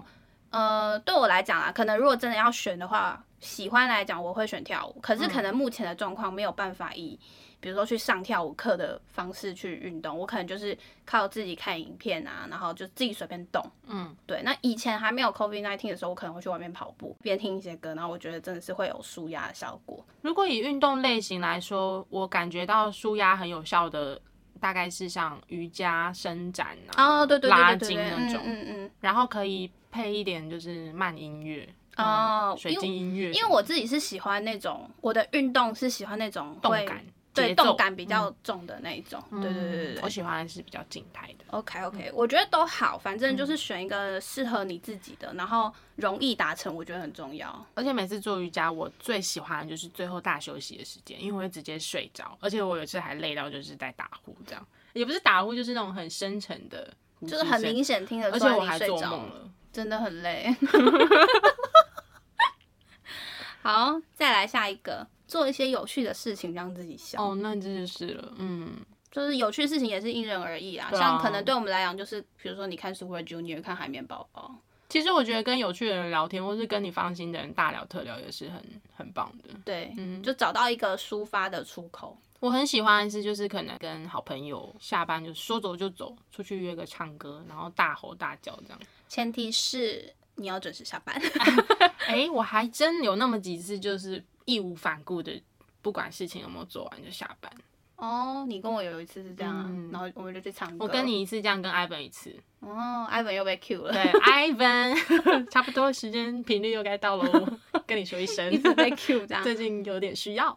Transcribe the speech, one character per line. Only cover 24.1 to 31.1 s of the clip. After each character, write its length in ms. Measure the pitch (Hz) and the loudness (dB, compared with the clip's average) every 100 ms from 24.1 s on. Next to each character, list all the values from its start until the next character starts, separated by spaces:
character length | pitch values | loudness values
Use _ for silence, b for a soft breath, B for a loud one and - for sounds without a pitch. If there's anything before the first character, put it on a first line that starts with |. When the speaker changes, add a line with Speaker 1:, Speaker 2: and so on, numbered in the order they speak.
| 139 - _ _ - | -6 -14 _ _ -4
Speaker 1:
大 120 | 190 | -2
概 180 | 185 175 | 0 -2
是 180 | 170 185 | -4 -6
像 320 | 180 160 143 - | -2 -4 -4 -10
瑜 220 | 170 170 | -8 -8
伽、 440 | 170 180 165 170 | -2 0 2 0
伸 400 | 180 180 170 180 | -2 -6 -6 -6
展 240 | 185 - - - - | -6 -6 -8 -4 6
啊， 240 | 277 294 | 6 8
Speaker 2:
哦， 60 | 285 | 6
对， 120 | 285 | 6
对， 100 | 269 | 10
对， 20 | |
对， 120 | 180 | 10
Speaker 1:
拉 120 | 175 185 | 10 8
筋 200 | 214 208 | 2 0
那 320 | 208 247 240 | 0 0 0
种， 80 | 233 | -2
Speaker 2:
对， 120 | 226 | -4
对， 80 | 220 | -6
嗯， 40 | 208 | -8
嗯， 180 | 208 | -10
嗯。 60 | 196 - | -12 -4
Speaker 1:
然 140 | 196 | 2
后 100 | 214 | 4
可 200 | 247 214 | 2 2
以 260 | 196 190 185 - _ | -2 -2 -6 -10 _
配 200 | 226 214 | -6 -4
一 120 | 208 | -2
点 260 | 196 170 156 | -2 -4 -6
就 80 | 170 | -10
是 340 | 170 170 160 | -8 -10 -10
慢 220 | 165 185 | -4 -4